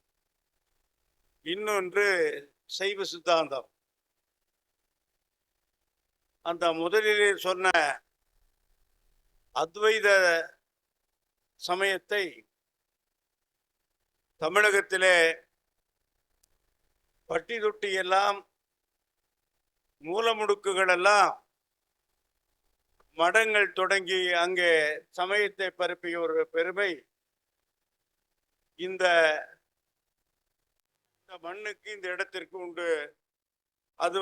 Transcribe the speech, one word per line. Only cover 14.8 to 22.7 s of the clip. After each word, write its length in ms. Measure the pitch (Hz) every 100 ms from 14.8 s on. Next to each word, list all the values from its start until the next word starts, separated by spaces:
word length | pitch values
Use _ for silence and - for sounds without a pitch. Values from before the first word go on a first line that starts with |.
| 196 185 185 175 165 160 _ _ _ _ _ _ _ _ _ _ _ _ _ _ _ _ _ _ -
பட்டி 280 | 165 165 233 214
தொட்டி 260 | 208 202 190
எல்லாம் 360 | 180 190 202 202 - _ _ _ _ _ _ _ _ _ _ _ _ _ _ _ 156
மூலமுடுக்குகள் 840 | 196 226 220 208 202 196 185 190 180
எல்லாம் 380 | 196 208 175 - _ _ _ _ _ _ _ _ _ _ _ _ _